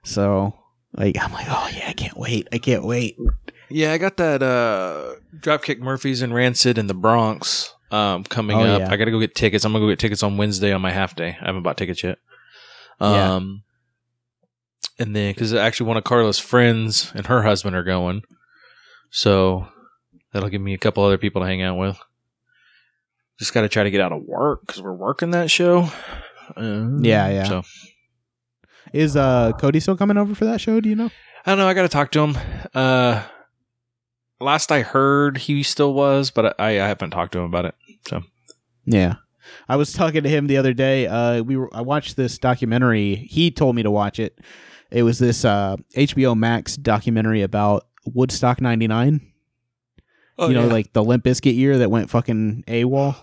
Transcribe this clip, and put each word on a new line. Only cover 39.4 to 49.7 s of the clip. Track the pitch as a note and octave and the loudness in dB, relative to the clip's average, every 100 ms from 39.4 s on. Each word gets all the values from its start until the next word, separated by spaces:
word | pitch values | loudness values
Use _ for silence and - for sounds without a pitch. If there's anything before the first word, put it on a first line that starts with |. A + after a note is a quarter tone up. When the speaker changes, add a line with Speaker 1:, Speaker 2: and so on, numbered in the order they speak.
| - - - | -20 -20 -2
Speaker 1:
I | C3+ | 0
was | D3 | 0
talking | - E3+ D#3 | 0 0 0
to | C#3+ | 0
him | D3+ C#3+ | 0 2
the | C3+ | 2
other | C3 | 2
day. | B2 C3+ C3+ G#2+ | 2 2 2 0
Uh, | A2+ A#2+ A#2+ | 0 0 0
we | A2+ C3+ | -2 -4
were, | C3 | -4
I | A2 | -8
watched | B2 D3 - - | -4 -4 -4 -4
this | B2 - | -4 0
documentary. | B2+ A#2+ A#2 A#2+ B2+ A2 G2+ G2 - | 0 0 0 2 4 4 0 -2 -4
He | C#3+ E3+ | 0 0
told | - C3+ A#2+ | 2 2 2
me | |
to | G#2+ | 0
watch | G#2 G2+ - | 0 -2 -4
it. | G#2+ _ - - - - _ | -8 _ -20 -20 -20 -20 _
It | A#2+ | 2
was | A#2 A#2+ | 2 4
this, | B2 A#2+ | 2 2
uh, | A#2 G2+ G2 G2 - | 2 2 0 -4 -6
H | B2 C#3+ | -2 0
B | - C3 | 2 2
O | |
Max | A2+ A2+ A#2 - - | 2 0 -2 -4 -6
documentary | C#3 G#2 A#2+ A2+ A2 A2 | -2 0 0 0 2 0
about | G2 G#2 G#2 G2+ _ _ - | 0 0 2 2 _ _ -6
Woodstock | B2 C3 - B2+ B2 | 0 0 2 0 0
ninety-nine. | B2+ A2+ A2+ G#2+ C3 D3 - _ _ _ _ | 0 2 2 2 2 2 -4 _ _ _ _